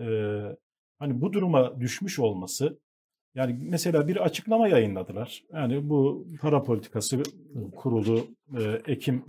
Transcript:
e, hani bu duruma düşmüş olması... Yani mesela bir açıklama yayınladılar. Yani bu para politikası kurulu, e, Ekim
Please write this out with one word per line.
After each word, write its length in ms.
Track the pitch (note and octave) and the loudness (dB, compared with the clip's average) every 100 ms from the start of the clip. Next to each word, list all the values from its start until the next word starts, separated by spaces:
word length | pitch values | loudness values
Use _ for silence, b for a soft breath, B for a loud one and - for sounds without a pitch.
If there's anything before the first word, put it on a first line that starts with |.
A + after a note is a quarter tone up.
e, 400 | A#2 A2 G#2 G#2 G#2 - _ _ _ _ | -2 0 0 -2 -6 -12 _ _ _ _
hani 220 | C#3+ B2 | -4 -2
bu 120 | F#3 | -2
duruma 480 | G3+ F#3 C#3+ B2 B2+ | 0 4 4 4 0
düşmüş 380 | A#2+ - G3 E3 | -6 -4 -6 0
olması... 600 | A#2 F#2 F2+ - D3 - _ _ _ _ _ | 0 0 -6 -4 -4 -4 _ _ _ _ _
Yani 220 | B2+ C3 B2 | -4 -4 -4
mesela 480 | D#3 F3 F3 D#3+ D3 | -4 -2 2 2 2
bir 80 | F#3 | 0
açıklama 520 | F3+ - - A3+ A3 | 0 -2 0 4 6
yayınladılar. 760 | C#3+ G#2+ F#2+ F#2 G2+ A#2+ - - | 6 4 0 -6 -8 -8 -12 -12
Yani 360 | D#3+ B2+ C#3 D3 | -4 -2 0 2
bu 380 | D3 C#3 - F3 D#3 | 4 4 0 -8 -4
para 220 | D3+ D3 | 2 2
politikası 600 | B2+ G#2+ - A2 - C3 D3 - - B2 G2 - | 2 -2 -2 -6 -2 -2 -2 -8 -14 -12 -12 -6
kurulu, 500 | C3 A2+ G#2 A2+ A#2+ - _ C3 | 0 0 2 2 0 -10 _ -4
e, 340 | G#2+ A2 - | -2 -2 -4
Ekim 320 | C3 - B2+ | -2 0 -2